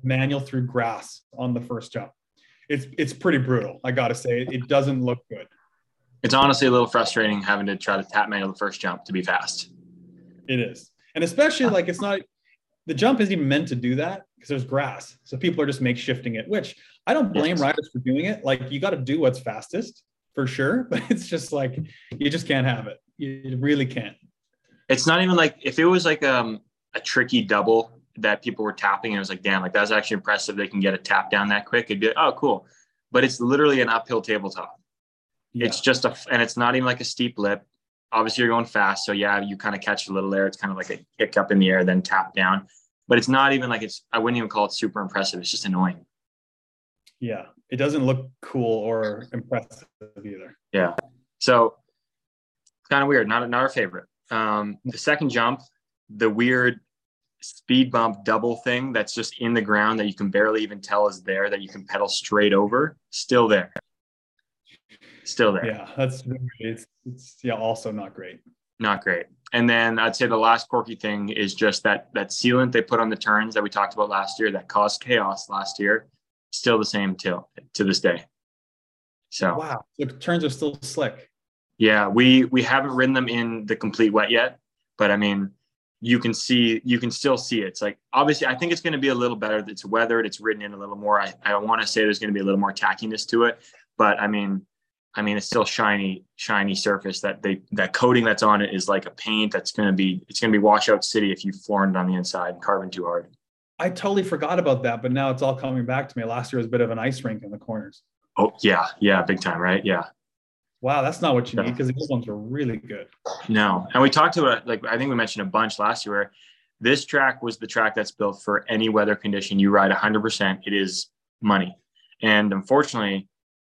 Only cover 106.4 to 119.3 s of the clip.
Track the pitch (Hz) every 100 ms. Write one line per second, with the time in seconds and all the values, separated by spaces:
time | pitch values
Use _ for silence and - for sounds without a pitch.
106.4 | 120 127 113 120 117 113 123 131 117 110
107.4 | 104 107 - 110 104 - _ _ _ -
108.4 | 107 - 104 87 82 - 104 95 87 92
109.4 | 90 85 90 95 98 87 - - _ _
110.4 | _ _ _ _ 127 143 135 147 160 123
111.4 | 123 113 117 123 131 131 151 120 113 104
112.4 | 110 143 127 110 - 101 - _ - -
113.4 | - 107 104 92 92 127 135 156 160 175
114.4 | 139 113 120 110 113 117 139 117 110 107
115.4 | 95 107 110 - 104 113 107 101 101 _
116.4 | _ _ _ _ 117 - - 143 135 127
117.4 | 117 110 110 117 110 113 104 - 101 98
118.4 | - 104 - 110 110 107 104 101 104